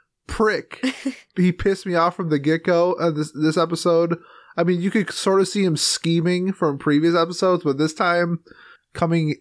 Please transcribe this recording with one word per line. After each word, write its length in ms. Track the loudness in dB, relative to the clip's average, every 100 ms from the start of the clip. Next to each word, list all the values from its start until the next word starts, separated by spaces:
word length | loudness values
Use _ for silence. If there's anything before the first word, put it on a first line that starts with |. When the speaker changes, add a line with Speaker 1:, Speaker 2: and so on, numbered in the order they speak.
| _ _ -10
Speaker 1:
prick. 560 | -2 0 0 -6 -6
Speaker 2:
<laughs> 520 | -6 -4 -8 -10 -8 0
Speaker 1:
He 160 | 0
pissed 340 | 2 -2 -2 -2
me 80 |
off 220 | 0 0 0
from 120 | -2
the 80 | 0
get-go 540 | 0 0 2 2 2
of 220 | 0 -2 -2
this, 160 | -6
this 240 | -2 0 0
episode. 600 | 0 0 2 2 2 -2 -8 -20 -10 -2
I 80 |
mean, 180 | 0 0
you 80 | 0
could 200 | 0 -2
sort 280 | -4 0 2
of 80 | 2
see 160 | 0
him 120 | 0 0
scheming 760 | -2 -2 0 0 0 0 -2
from 240 | -2 -2 -2
previous 380 | 0 2 4 2
episodes, 480 | 0 0 0 2
but 140 | 0 0
this 160 | 0
time 460 | 0 0 0 0 -4 -8 -20 -20 -20 _
coming, 440 | -4 0 2 0 -4